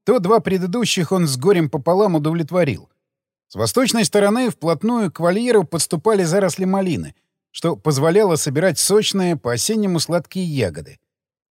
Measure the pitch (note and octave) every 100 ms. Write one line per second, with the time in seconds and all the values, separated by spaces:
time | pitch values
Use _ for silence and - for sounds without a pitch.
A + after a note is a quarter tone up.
0 | - B3 F3 A3+ - F#3 F3+ A#3+ A3 F#3+
1 | D3+ F#3 D#3 B2+ F3 F3+ D3+ D3 E3 F#3
2 | G#3 D#3 D#3 E3+ D3 F3+ D3 F2+ - _
3 | _ _ _ _ _ F#2+ A2+ B3 B3+ A#3
4 | C#4 G#3 G3+ A#3 A#3+ - E3 E3 A3 A#3+
5 | F#3 - F3 G3+ B3 A3 D#3 E3 - D#3+
6 | A3 G3+ E3 G3 F#3+ - F#3 G3 F#3 A2
7 | D2+ - _ _ _ - E3+ A#2+ D#3 C3+
8 | D#3+ G3+ G3+ D#3 D3+ C#3 F#3 - - G#3
9 | G#3 G3 F3+ D#3+ A#2+ A#2+ - A3 G3+ E3
10 | - E3+ - F#3 F3+ C#3 F#2 D2 D2 -
11 | _ _ _ _ _